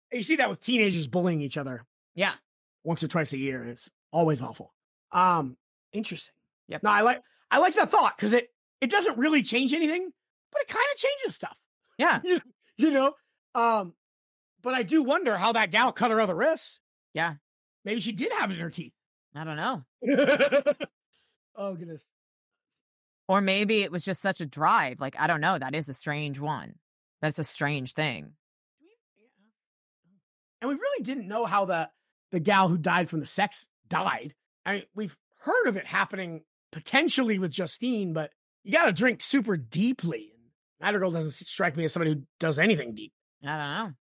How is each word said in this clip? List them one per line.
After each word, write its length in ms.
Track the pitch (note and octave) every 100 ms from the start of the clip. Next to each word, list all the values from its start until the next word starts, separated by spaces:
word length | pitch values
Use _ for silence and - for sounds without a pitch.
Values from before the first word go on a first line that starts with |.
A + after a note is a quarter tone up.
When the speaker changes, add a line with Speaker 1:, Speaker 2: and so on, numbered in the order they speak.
| _
Speaker 1:
You 120 | B3
see 140 | A3 D#4
that 120 | A#3
with 120 | F3+
teenagers 460 | - A#3+ G#3 F3 C#3+
bullying 340 | F3+ F3+ D#3+
each 140 | C#3 D3+
other 280 | C3+ B2 - _ _ E3
Speaker 2:
Yeah. 180 | F#3+ - _ _ _ _
Speaker 1:
once 200 | D#3+ E3
or 40 | D#3+
twice 260 | E3+ D3+
a 40 | C3+
year, 240 | C3+ C3
and 80 | A#2
it's 200 | A#2+ - _ _
always 300 | E3 E3 C#3
awful. 320 | B2 - - _ _ _ _
Um, 460 | F3 F#3 E3+ C3+ B2+ _ _ _
interesting. 400 | G#3 A3 E3+ - _ _ _ _
Speaker 2:
Yep. 120 | -
Speaker 1:
No, 60 | G#3
I 120 | G#3
like, 200 | A3+ B3 - _ _
I 80 | C4+
like 160 | F4+ G#4+
that 160 | -
thought, 260 | G#4+ C4 -
'cause 160 | G#3
it, 160 | A#3+ A#3+ _ _ _
it 80 | B3
doesn't 280 | G4+ F4+ A#3
really 240 | D4 D4+
change 300 | F3+ A#3 C4
anything, 360 | D4+ D#4 F4 F#4 - _ _ _
but 100 | D5+
it 40 | B4+
kinda 140 | G#4+ C#5 C#5
changes 380 | C5+ C#5+ A#4+ -
stuff. 220 | - - _ _ _ -
Speaker 2:
Yeah. 220 | D#4+ G#3+
Speaker 1:
<laughs> 40 | F4
You, 140 | F4 - _ _ -
you 140 | D#4
know? 220 | C#4 C4+ D4+ _ _ _
Um, 400 | A#3+ A#3 A3 F3+ - _ _ _ _ _ _
but 100 | B3
I 80 | B3+
do 200 | F#3+ D#4+
wonder 340 | B3+ D#4+ D4+ F#3+
how 140 | G#3+
that 160 | G3 F3+
gal 200 | G#3 B3+
cut 180 | - B3
her 80 | A3
other 140 | G#3 E3+
wrist. 440 | C#4 D#4+ - - _ _ _
Speaker 2:
Yeah. 220 | D3+ E3+ D3 _ _ _ _ G3+
Speaker 1:
Maybe 140 | A3+
she 100 | F#3+
did 200 | G#3 D#4+
have 180 | A4+ G3+
it 60 | F3
in 40 |
her 100 | E3+
teeth. 220 | F3 - _ _ _ _ D3
Speaker 2:
I 80 |
don't 140 | D#3+ D3+
know. 260 | G#3 A3 - _
Speaker 1:
<laughs> 720 | B3 C#4 C#4 C#4+ C#4+ C#4 C#4+ - D4+ _ _ _ _ _ _ -
Oh, 160 | G3 F3
goodness. 280 | E3+ D#3 _ _ _ _ _ _ _ _ _ _ _ _ -
Speaker 2:
Or 100 | F#3+
maybe 400 | F#3+ G3 G#3 G#3+
it 100 | F#3+
was 120 | E3+
just 180 | F#3+ F3+
such 200 | G3 F#3
a 40 | D#3
drive. 540 | D3 D#3+ A3 C#3 B2+
Like, 160 | C3+ -
I 60 | D#3
don't 120 | D#3+
know. 180 | C#3+ C3+
That 160 | C3
is 140 | D3+ C#3+
a 60 |
strange 440 | C3 - D3 D3 C#3
one. 360 | D3 C#3 B1+ - _ _ _ _
That's 180 | D#3 D#3+
a 40 | D3
strange 480 | - C#3+ D3 B2+
thing. 400 | - D3+ G2 D2 - _ _ _ _ D#4+ A#4 _ G3 A#3 G#3 G#3+ _ _ _ _ _ E3+ G3 _ _ _ _
Speaker 1:
And 80 | B3
we 60 | C#4+
really 280 | C5 C5+
didn't 240 | A3 B3+ F#3+
know 180 | A3 A3+
how 200 | G3+ F#3+
the, 240 | E3+ D#3 _ _ _ _
the 80 | F3+
gal 280 | D#3 G3 F#3+
who 100 | F3
died 320 | F3 F3 E3+
from 100 | D#3+
the 60 | C3
sex 420 | - G3+ - - _ _
died. 460 | D#3+ F#3 B2 D3 - _ _ -
I 80 |
mean, 100 | G3+ - G3+
we've 200 | G3+ - _ _
heard 260 | - B4 F#4+
of 100 | F#3+
it 80 | -
happening 560 | F#3 F#3+ F#3+ F3 D#3+ - _ _
potentially 680 | E3 - C4 E4 - A#3+ G3+
with 120 | F#3
Justine, 640 | E3 E3 - B3 A3+ F#3
but 180 | D#3 D3+ _ _ _
you 80 | -
gotta 200 | D4+ D#4+
drink 300 | E3+ B3 G#3+
super 360 | - C4 A3 F3
deeply. 760 | A#2 D#3 A#3 C4 E3+ A#2 G#2+
And 160 | _ _ _ _ _
Madrigal 300 | G3 G#3 F#3
doesn't 180 | E3 D#3
s-, 180 | - F3
strike 280 | - D3+ D3
me 60 |
as 100 | D#3+
somebody 200 | F3 D#3+
who 100 | D3+ - _
does 180 | E3 D3
anything 380 | G3 E3+ A#2+ G#2+
deep. 180 | G#2+ _ _ _
Speaker 2:
I 40 | C#3+ D#3
don't 160 | C#3+ E3+ A3
know. 60 | C3+ _